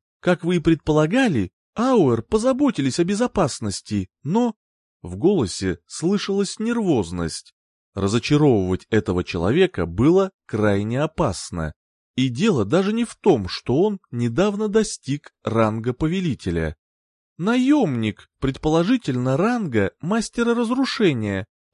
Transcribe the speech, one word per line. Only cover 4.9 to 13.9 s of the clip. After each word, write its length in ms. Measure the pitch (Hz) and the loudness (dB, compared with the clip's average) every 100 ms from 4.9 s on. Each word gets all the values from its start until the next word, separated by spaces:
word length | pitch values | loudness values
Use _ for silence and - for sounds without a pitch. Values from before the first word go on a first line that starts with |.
| _ | _
В 120 | 87 95 | -12 0
голосе 640 | 170 190 101 - 92 82 _ | 2 2 0 -2 -4 -4 _
слышалась 720 | - 165 202 - 196 196 - | -6 -2 -2 -2 -2 -4 -4
нервозность. 920 | 226 240 190 120 85 87 80 - - _ _ _ _ | -4 -2 0 0 0 -4 -6 -6 -16 _ _ _ _
Разочаровывать 960 | 98 98 117 - 147 147 107 92 95 - | -4 0 0 0 2 4 2 0 -2 0
этого 340 | 107 104 90 | 0 0 -2
человека 600 | - 85 90 160 185 - | -2 -2 0 2 0 0
было 460 | 85 87 143 185 190 - - | -4 0 4 4 0 -6 -8
крайне 560 | 107 107 101 107 127 | 0 2 0 -2 -4
опасно. 720 | 156 - 139 - - 87 76 - _ _ _ - | -4 -2 -2 -4 -8 -8 -8 -10 _ _ _ -2
И 120 | 131 | -2
дело 360 | 120 220 139 | 0 2 2
даже 300 | 101 170 196 | 2 0 0
не 100 | 226 | -2
в 100 | 233 | -4
том, 320 | - 208 127 90 | 0 2 2 0
что 360 | - - 139 | -6 -2 2
он 180 | 214 | 2